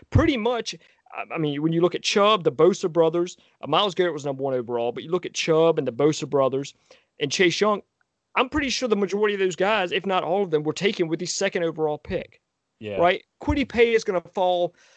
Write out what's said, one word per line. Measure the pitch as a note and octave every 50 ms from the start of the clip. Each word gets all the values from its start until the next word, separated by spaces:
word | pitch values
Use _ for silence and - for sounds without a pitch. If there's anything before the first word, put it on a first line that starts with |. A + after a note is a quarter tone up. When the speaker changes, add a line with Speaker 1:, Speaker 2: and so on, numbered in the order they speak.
| - -
Speaker 1:
Pretty | - - D#4 E4+ C#4+ A3+
much, | G#3 A#3+ B3+ A#3 - - - E3 _ _ _ _ _ -
I, | - - - G#2+ A#2+
I | E3
mean, | D#3 D3 C#3+ C#3+
when | D3+ E3 E3
you | E3+
look | E3+ F3 -
at | -
Chubb, | - - - G#3 G3+ G#3 A3 G3+ D#3+
the | D#3
Bosa | C3 A#2+ D#3 F3+ G3 - - F3+
brothers, | D3+ E3+ D#3+ E3 E3 F3 F3 F3+ - _ _ _ _ -
uh, | - C3+
Myles | D3+ F3 G#3 G3+ E3
Garrett | - F3+ F3 D3
was | D3+ C3+
number | D3 C3+ C3+
one | C3+ C#3 C3
overall, | B2+ A#2 A2 A#2+ A#2+ A#2 A#2+ A#2
but | B2 -
you | D#3+
look | F3 F3+ -
at | - -
Chubb | - - - D#3+ D#3 E3 E3 D#3+ D#3
and | C#3
the | B2+
Bosa | A#2 A#2 C#3+ D#3 D3+ - D#3 C3
brothers | D3 C#3 C3+ C3 B2+ C3+ C#3+ - - _ _ _ - _ _ _ _ -
and | D3+ C#3
Chase | - - F#3+ E3+ D#3+ -
Young, | G3+ G#3+ G#3 G3 - _ _ _ _ _ _ _ _ _ -
I'm | F#3+ B3+ C4
pretty | - D#4 C#4+ C4
sure | G#3+ - C4 A#3
the | G#3+
majority | G3+ G3+ F3 F#3+ G3+ G#3+ G#3 G#3
of | G3
those | G3 F#3 E3+ -
guys, | F#3+ G3 A3 G#3+ F3+ F3
if | C#3 F#3+ E3+
not | G3 F#3+ F#3 D3+
all | D3 F3 G3+ G3+
of | F3+
them, | D#3 D3+ D3+
were | D#3
taken | D3 - F3 G#3 A3 - F3 D#3
with | E3 D#3+
the | F3+
second | E3 - - G3 G3 - F#3+ E3+
overall | E3 D#3 D#3+ D#3 D3+ D3+ D3
pick. | _ - F#3+ D3 - - _ _ _ _ _ _ _ _ _ -
Speaker 2:
Yeah. | G#2+ G#2+ G2+ F#2+
Speaker 1:
Right? | E3+ F3+ F#3+ - - _ _ -
Kwity | - C#4+ D4 C#4+ C4 -
Paye | - A3+ A#3 A#3 A3+
is | A3 -
gonna | G#3 F#3+ F3
fall, | E3+ - - G#3 F#3 F3+ F3+ F3 F3 E3+ _ _ _ _ _